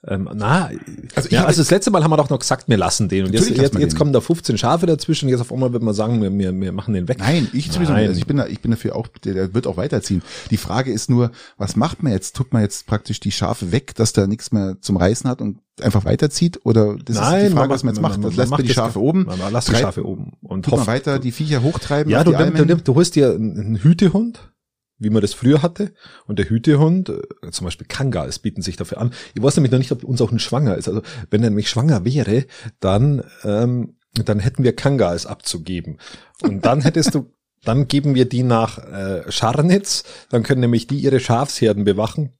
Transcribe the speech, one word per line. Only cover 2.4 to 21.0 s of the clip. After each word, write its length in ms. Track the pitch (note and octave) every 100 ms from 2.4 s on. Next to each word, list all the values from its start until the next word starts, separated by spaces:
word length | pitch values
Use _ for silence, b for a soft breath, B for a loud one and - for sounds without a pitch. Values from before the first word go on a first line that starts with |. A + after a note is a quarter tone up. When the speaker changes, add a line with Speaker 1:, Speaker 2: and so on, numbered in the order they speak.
| - C3 -
Speaker 1:
wir 80 | G#2+
lassen 320 | F2 - G2
den. 160 | F#2+ F#2+
Und 80 |
jetzt, 80 | G#2
Speaker 2:
Natürlich 160 | A3 C3+
lassen 80 | C3+
Speaker 1:
jetzt, 80 |
Speaker 2:
wir 80 | -
Speaker 1:
jetzt 100 | D3 -
Speaker 2:
den. 20 |
Speaker 1:
kommen 160 | C#3+
da 80 | B2+
fünfzehn 360 | - E3+ - A#2+
Schafe 280 | - E3 F3
dazwischen 400 | D3+ - D#3 C3+
und 60 |
jetzt 100 | B2+
auf 100 | A#2+
einmal 220 | A#2 B2+
wird 100 | A#2+
man 100 | A2
sagen, 280 | G#2 G#2+ A#2
wir, 100 | G2+
wir, 220 | G2+ F#2+ F#2
wir 140 | F#2+
machen 220 | F#2 -
den 160 | G2 F2
weg. 80 | -
Speaker 2:
Nein, 300 | G2 E3 A#2
ich 180 | B2+ D3
sowieso 220 | F3+ E3
Speaker 1:
Nein. 120 | C3
Speaker 2:
nicht. 40 | G#2+
Also 80 | F2+
ich 40 | -
bin 120 | C#3+
da, 100 | A#2
ich 140 | -
bin 100 | A#2
dafür 240 | A2+ A2 -
auch, 140 | A2+ - -
der, 80 |
der 200 | F#2 F#2
wird 140 | G#2 C3
auch 80 | E2+
weiterziehen. 460 | C3 A#2+ - F#2 B B B
Die 40 | A2
Frage 360 | - G#2+ C3
ist 160 | A2 -
nur, 220 | A#2+ A#2+ A#2+ B B
was 180 | G2+ -
macht 260 | D3 -
man 120 | D3+
jetzt? 200 | G2 -
Tut 200 | - B2+
man 80 | A#2
jetzt 260 | G#2 - -
praktisch 320 | G#2+ - A#2
die 140 | G2+
Schafe 400 | - F#2+ - F2
weg, 200 | A2 - -
dass 180 | A2+
da 120 | - G2
nichts 280 | A2 -
mehr 240 | A2 F#2+ F#2
zum 160 | - F#2+
Reißen 340 | F2+ A#2 B2+
hat 120 | A#2+
und 180 | G#2+ G2 _ -
einfach 240 | - G#2+ G2
weiterzieht? 560 | - D3 - E3+ - -
Oder 300 | A2+ G#2+ G#2
das 140 | - A2
Speaker 1:
Nein, 240 | A2+ F3+
Speaker 2:
ist 80 | G3+
die 40 | D#3+
Frage, 120 | C3
Speaker 1:
man 20 |
Speaker 2:
was 140 | C3+
man 100 | B2+
jetzt 80 | G#2+
Speaker 1:
macht, 100 | -
Speaker 2:
macht. 80 | G2+
Speaker 1:
man, 80 | G2+
Speaker 2:
Das 80 | F2
lässt 140 | B2+
Speaker 1:
man 60 | C#3
Speaker 2:
man 40 |
die 60 | B2
Speaker 1:
macht 80 | B2+
das 80 | A#2
Speaker 2:
Schafe 140 | A2
Speaker 1:
ge-, 60 | B2
Speaker 2:
oben, 160 | F3 F3+
Speaker 1:
man, 120 | F#2
man 140 | F#2+
lässt 160 | A#2+ -
die 40 |
Speaker 2:
treibt, 100 | A#2+
Speaker 1:
Schafe 220 | G#2+ - -
oben 240 | F#2+ - -
und 220 | - F#2+
Speaker 2:
tut 80 | C3
man 80 | -
Speaker 1:
hofft. 80 | G#2+
Speaker 2:
weiter 320 | A#2